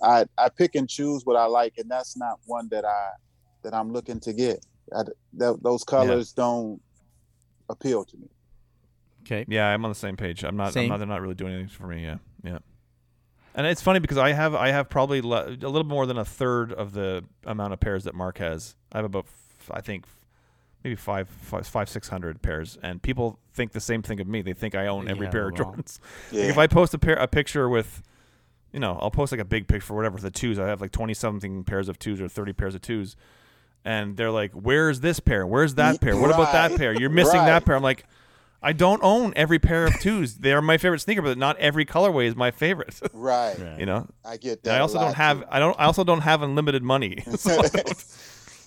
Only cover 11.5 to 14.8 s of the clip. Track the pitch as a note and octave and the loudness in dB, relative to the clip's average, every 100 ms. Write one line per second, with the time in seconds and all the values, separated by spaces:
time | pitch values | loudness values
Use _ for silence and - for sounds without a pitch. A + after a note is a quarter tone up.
11.5 | F#2 F#2+ - F#2+ E2+ E2 D2+ - - F2+ | -8 -10 -12 -12 -10 -10 -10 -14 -16 -12
12.5 | F2 _ _ _ _ _ _ _ _ _ | -12 _ _ _ _ _ _ _ _ _
13.5 | - D3+ E3+ F#3 F#3+ D#3 C#3 C3+ D3 D#3 | -4 -2 0 2 2 2 2 2 2 0
14.5 | D3 B2+ C#3 | 0 0 0